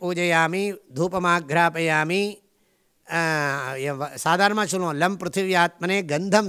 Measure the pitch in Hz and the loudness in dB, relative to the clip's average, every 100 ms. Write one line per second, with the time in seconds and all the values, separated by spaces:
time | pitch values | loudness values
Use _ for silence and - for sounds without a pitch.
0 | 175 175 175 165 160 185 202 190 _ 131 | -6 -2 2 4 2 0 -4 -6 _ -4
1 | 180 180 180 170 143 165 170 160 165 156 | -2 0 2 2 2 2 2 2 0 2
2 | 156 190 208 202 _ _ _ _ _ _ | 0 0 -2 -6 _ _ _ _ _ _
3 | - 165 165 156 143 139 131 135 139 135 | -6 -2 0 0 -2 -4 -6 -6 -6 -6
4 | 143 139 160 180 202 214 196 185 175 147 | -8 -4 0 2 2 2 -2 -2 -2 0
5 | 180 196 175 196 190 180 170 - 175 196 | 0 0 -6 -4 0 2 2 0 -2 -2
6 | 165 147 190 202 | -2 -4 2 2